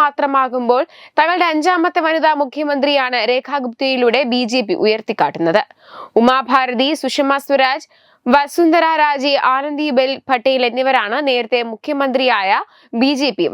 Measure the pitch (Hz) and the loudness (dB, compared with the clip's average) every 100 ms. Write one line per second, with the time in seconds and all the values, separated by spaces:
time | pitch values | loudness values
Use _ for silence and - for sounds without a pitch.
0 | 294 - 285 277 262 254 240 247 330 - | 0 -2 -2 0 0 -2 0 0 0 -8
1 | - - 320 359 349 311 330 359 349 349 | -6 0 0 2 0 0 0 0 0 0
2 | 320 320 311 294 277 285 294 285 285 285 | 0 0 0 0 -2 -4 -4 0 2 0
3 | 254 247 220 254 262 285 247 220 269 262 | 0 -2 0 -2 -2 -6 -6 -4 -2 2
4 | 240 240 262 247 240 254 208 - 208 214 | 2 2 0 -2 0 -2 -2 -2 0 -2
5 | - 208 147 156 165 196 - - - - | -4 -2 -2 0 0 0 -2 -12 -20 -20
6 | - - 240 262 247 262 254 240 269 311 | -2 2 4 2 0 0 0 -2 -2 -2
7 | 262 - 277 277 277 277 262 285 - _ | -4 -2 0 -2 0 2 2 0 -8 _
8 | _ _ 240 277 285 - 339 330 320 320 | _ _ 2 2 2 2 4 4 2 2
9 | 302 285 277 277 247 262 294 294 302 254 | 0 0 0 0 2 0 -2 -4 0 0
10 | 262 269 - 254 262 262 240 240 262 262 | 0 -4 -4 -2 0 0 0 0 0 0
11 | 208 247 285 247 226 240 233 220 - 285 | 0 -2 0 -2 -2 -2 -4 -8 -6 -2
12 | 277 254 262 220 190 226 415 _ _ 233 | -2 0 0 0 0 0 -2 _ _ 0
13 | 262 277 285 185 170 | 0 0 -2 -2 -2